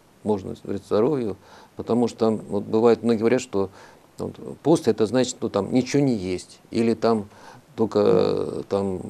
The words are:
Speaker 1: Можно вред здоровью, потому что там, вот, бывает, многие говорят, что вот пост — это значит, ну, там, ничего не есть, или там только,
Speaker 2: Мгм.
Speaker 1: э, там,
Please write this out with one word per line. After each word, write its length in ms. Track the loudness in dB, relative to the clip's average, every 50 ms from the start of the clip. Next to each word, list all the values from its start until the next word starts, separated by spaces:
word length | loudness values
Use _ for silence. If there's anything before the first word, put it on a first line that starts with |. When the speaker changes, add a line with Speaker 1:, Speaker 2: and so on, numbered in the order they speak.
| _ _ _ _ -4
Speaker 1:
Можно 300 | -2 -2 -2 -4 -8 -12 -10 -8
вред 180 | -8 -8 -8 -6
здоровью, 500 | -2 0 2 2 2 0 0 -2 -4 -6 -8 -14 -20 -20 -20 -20 -20 _
потому 320 | -10 -4 -2 0 2 0 0
что 100 | 0 0
там, 180 | 0 0 0 0 -4 -6
вот, 160 | -6 -6 -4
бывает, 380 | 0 0 4 6 6 4 4 2
многие 180 | 0 0 2
говорят, 200 | 2 2 2 0 -2
что 280 | -2 -2 -2 -2 -2 -6 -14 -20 -20 -20 -20 _ _ _ -10
вот 160 | -10 -10 -10 -12 -14 -14 -12 -4 2
пост — 260 | 2 2 2 4 0
это 180 | 0 2 0
значит, 300 | 0 2 0 0 0 -4 -6
ну, 80 | -6 -2
там, 240 | -2 -2 -2 0 0
ничего 300 | 0 0 2 0 0 2
не 120 | 2 0
есть, 460 | -2 -2 -4 -6 -6 -8 -12 -20 -20 _ -6
или 240 | -2 0 0 0 0
там 340 | 0 2 0 0 0 -2 -8 -14 -20 -20 -20 -20 -20 -20 _ -4
только, 220 | -2 -2 0 2 2
Speaker 2:
Мгм. 80 | 4 4
Speaker 1:
э, 540 | 4 4 2 2 0 -2 -4 -6 -6 -8 -6 -4
там, 320 | -2 -2 -2 -2 -4 -6 -8